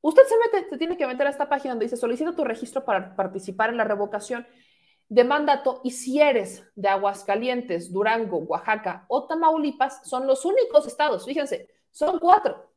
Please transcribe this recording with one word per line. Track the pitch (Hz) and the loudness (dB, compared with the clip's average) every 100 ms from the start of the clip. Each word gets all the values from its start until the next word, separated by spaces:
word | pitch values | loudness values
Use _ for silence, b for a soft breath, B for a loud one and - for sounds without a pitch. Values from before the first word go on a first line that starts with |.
Usted | 302 403 | 6 8
se | 539 453 | 8 6
mete, | 466 403 - | 4 2 -4
se | 277 | -6
tiene | 330 349 | -4 -2
que | 269 | -4
meter | 254 285 | 0 -2
a | |
esta | 277 285 | 0 -2
página | 285 277 | -2 -2
donde | 233 233 | -4 -4
dice, | 240 | -2
"Solicita | 233 247 311 339 | -4 -2 -4 -2
tu | |
registro | 269 226 - 269 | -4 -4 -6 -8
para | 254 196 190 - | -2 -2 -4 -6
participar | 190 190 190 185 220 | -6 -6 -12 -4 -2
en | 233 | 0
la | 214 | -2
revocación | 202 202 208 208 240 - b b b b b _ | -2 -4 -6 -8 -10 -10 b b b b b _
de | 220 | 4
mandato", | 240 294 294 285 277 254 254 | 4 4 2 2 0 -4 -8
y | |
si | - - 269 | -8 -4 4
eres | 294 247 190 - - - | 4 4 -2 -12 -20 -4
de | 196 | -2
Aguascalientes, | 196 196 196 - 202 247 247 247 170 175 | 0 -2 -4 -4 -2 -2 -4 -4 -6 -6
Durango, | 185 214 226 220 170 | -2 0 0 -2 -4
Oaxaca | 160 160 - 214 196 170 _ | -4 -6 -2 -4 -4 -10 _
o | 247 269 | -4 -2
Tamaulipas, | 330 330 320 294 - 269 - | 0 2 2 -2 -2 -4 -4
son | - 254 269 | -8 -6 0
los | 269 | 0
únicos | 339 427 494 294 294 | 2 2 4 2 2
estados, | - 302 202 - | -2 -2 -2 -4
fíjense, | 285 277 170 - _ _ | -6 -4 -6 -10 _ _
son | - 302 370 | -4 -2 0
cuatro. | 339 403 - - - | 4 4 4 -6 -16